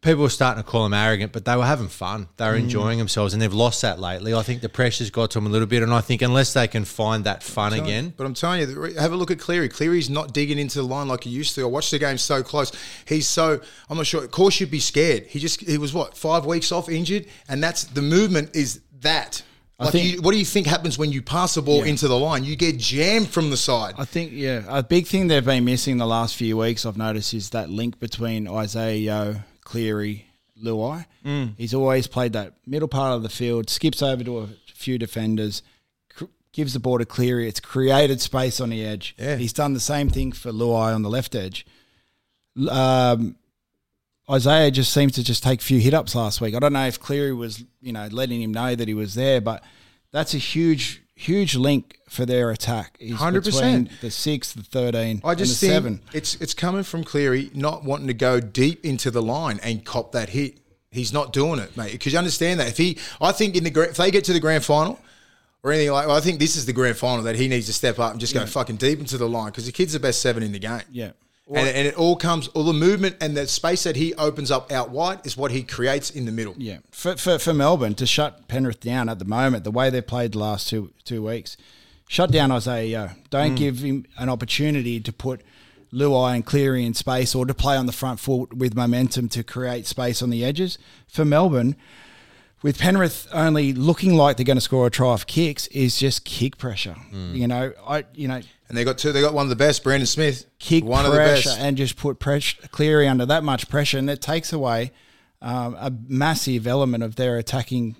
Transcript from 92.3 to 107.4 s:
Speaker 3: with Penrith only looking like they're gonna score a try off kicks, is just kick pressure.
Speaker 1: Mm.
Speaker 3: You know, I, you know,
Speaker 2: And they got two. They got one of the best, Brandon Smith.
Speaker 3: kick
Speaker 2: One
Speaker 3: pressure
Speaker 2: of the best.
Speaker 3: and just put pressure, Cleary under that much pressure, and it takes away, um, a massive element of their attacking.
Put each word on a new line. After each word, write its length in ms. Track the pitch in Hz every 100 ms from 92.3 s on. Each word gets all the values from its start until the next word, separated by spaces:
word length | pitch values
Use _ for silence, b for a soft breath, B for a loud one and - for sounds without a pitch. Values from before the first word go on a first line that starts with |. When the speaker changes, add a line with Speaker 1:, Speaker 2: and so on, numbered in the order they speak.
| B B B
Speaker 3:
with 160 | 147 135
Penrith 480 | 175 190 175 - -
only 400 | 165 160 151 143
looking 420 | 127 143 165 190
like 220 | 170 143 117
they're 80 |
gonna 160 | 127 127
score 260 | - 131 123
a 40 |
try 180 | - 127
off 180 | 113 -
kicks, 400 | - 165 143 -
is 300 | 139 131 -
just 260 | 135 -
kick 340 | - - 135 -
pressure. 360 | 131 95 98 78 -
Speaker 1:
Mm. 220 | 98 90
Speaker 3:
You 140 | 127 120
know, 240 | 123 131 -
I, 200 | - 147 139
you 140 | - 139
know, 120 | 127 110 _ _
Speaker 2:
And 80 | 120
they 60 |
got 140 | 120 131
two. 120 | 151
They 80 | 139
got 140 | 147
one 120 | 151 139
of 40 |
the 60 | 120
best, 260 | 147 143
Brandon 240 | 131 135 123
Smith. 380 | - 151 127 - _
Speaker 3:
kick 240 | - 160
Speaker 2:
One 200 | 113 127 143
Speaker 3:
pressure 320 | 147 151 143
Speaker 2:
of 60 |
the 60 | 131
best. 80 | 113
Speaker 3:
and 160 | 139 135
just 200 | 135 -
put 240 | 143 131
pressure, 360 | - 147 - - -
Cleary 380 | - 151 151 143
under 180 | 131 123
that 160 | 156
much 260 | 151 127 -
pressure, 300 | 139 143 135
and 100 | 135
it 120 | 143
takes 320 | - 160 160
away, 400 | 160 131 117 127 b b b b _
um, 320 | 123 123 120 120
a 160 | 135 127 120
massive 600 | 131 147 151 - 123 113
element 340 | 127 135 120
of 140 | 113 113
their 200 | 127
attacking. 580 | 120